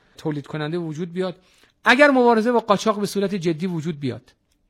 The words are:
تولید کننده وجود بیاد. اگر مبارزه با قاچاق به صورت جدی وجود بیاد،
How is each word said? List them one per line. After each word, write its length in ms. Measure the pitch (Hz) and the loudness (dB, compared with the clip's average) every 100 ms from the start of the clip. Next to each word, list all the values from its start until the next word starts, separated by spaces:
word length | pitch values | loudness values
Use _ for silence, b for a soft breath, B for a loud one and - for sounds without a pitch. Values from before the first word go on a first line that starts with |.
| b b | b b
تولید 300 | 160 147 135 | -8 -6 -8
کننده 300 | 156 151 175 | -8 -6 -6
وجود 360 | 165 151 180 | -6 -8 -8
بیاد. 220 | 170 185 175 b b b _ 214 | -6 -6 -8 b b b _ 2
اگر 260 | 247 294 | 6 6
مبارزه 400 | 262 240 226 220 | 6 4 4 2
با 80 | 240 | 0
قاچاق 400 | 226 202 220 208 | 2 0 0 -2
به 60 | 202 | -2
صورت 300 | 202 196 196 | -2 -4 -2
جدی 320 | 165 160 190 | -4 -4 -4
وجود 320 | 170 151 151 | -4 -6 -6
بیاد، 340 | 139 113 - _ _ _ _ | -8 -8 -14 _ _ _ _